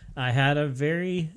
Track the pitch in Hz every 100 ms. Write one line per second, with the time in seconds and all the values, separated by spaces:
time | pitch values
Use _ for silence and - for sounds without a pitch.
0 | - - 127 123 139 147 147 127 143 170
1 | 180 180 160